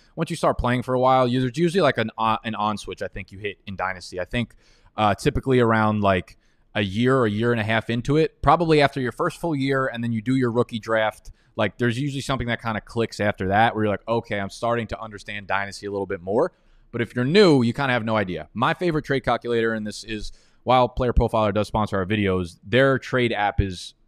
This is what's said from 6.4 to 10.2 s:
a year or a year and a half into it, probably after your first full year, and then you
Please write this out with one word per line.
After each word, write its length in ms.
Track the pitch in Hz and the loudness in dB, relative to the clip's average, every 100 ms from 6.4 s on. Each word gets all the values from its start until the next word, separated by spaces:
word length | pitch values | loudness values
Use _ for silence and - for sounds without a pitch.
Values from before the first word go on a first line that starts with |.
| _ _ _ | _ _ _
a 80 | 107 | -4
year 340 | 101 101 123 135 | -2 0 2 4
or 100 | 113 | 2
a 40 | |
year 200 | 104 120 | 0 0
and 100 | 117 | 0
a 40 | |
half 260 | 104 110 - | 0 0 -2
into 280 | 120 127 151 | -4 0 2
it, 220 | 156 _ | 0 _
probably 400 | 139 170 165 151 | 2 4 4 4
after 200 | 139 143 | 4 0
your 100 | 123 | -6
first 300 | - 165 - | -4 -4 -4
full 160 | 170 143 | -4 -2
year, 320 | 135 135 131 | 0 0 -2
and 160 | 117 | -4
then 80 | 117 | -4
you 100 | 110 | -4